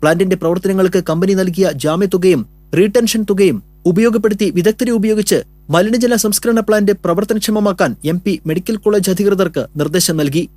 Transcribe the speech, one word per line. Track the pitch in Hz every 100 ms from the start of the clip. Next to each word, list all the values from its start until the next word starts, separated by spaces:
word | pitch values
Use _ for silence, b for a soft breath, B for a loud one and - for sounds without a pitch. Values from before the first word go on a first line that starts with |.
പ്ലാന്റിന്റെ | 151 170 190 185
പ്രവർത്തനങ്ങൾക്ക് | 165 175 190 190 185 185 175
കമ്പനി | 160 185 196
നൽകിയ | 185 170 190 139
ജാമ്യത്തുകയും | 151 165 196 185 185 160 110 - - 160
റീടെൻഷൻ | 208 226 233 226 208
തുകയും | 196 196 113 - - -
ഉപയോഗപ്പെടുത്തി | 175 226 226 214 208 196 170
വിദഗ്ധരെ | 180 220 247 233
ഉപയോഗിച്ച് | 214 214 202 160 - - -
മലിനജല | 160 202 240 240 233
സംസ്കരണ | 214 202 - 226 214
പ്ലാന്റ് | 214 202 196
പ്രവർത്തനക്ഷമമാക്കാൻ | - 170 208 220 - 214 208 185 190 208 147
എം | 170
പി | 202 180 151
മെഡിക്കൽ | 160 180 220
കോളേജ് | 214 208 190
അധികൃതർക്ക് | 185 202 196 185 151 - 147
നിർദ്ദേശം | 147 175 170 160
നൽകി. | 147 143 175